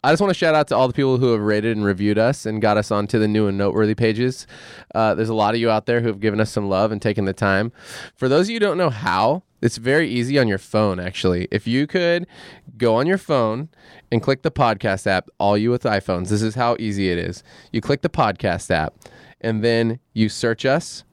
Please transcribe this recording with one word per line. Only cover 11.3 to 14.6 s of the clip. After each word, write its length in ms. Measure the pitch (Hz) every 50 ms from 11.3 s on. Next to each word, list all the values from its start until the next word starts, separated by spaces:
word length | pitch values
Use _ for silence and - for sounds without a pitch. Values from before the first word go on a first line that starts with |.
| 90 87 90 -
If 160 | - 104 -
you 200 | 113 117 131 147
could 380 | 147 - 185 175 170 170 175 180 - - - - - - - _ - -
go 180 | 110 123 117 110
on 100 | 117 139
your 100 | 165 190
phone 520 | 190 - - 156 131 117 110 110 123 151 160 _ _ - - - - _ _
and 100 | - 113
click 220 | - - 135 131 _
the 80 | 160
podcast 560 | - -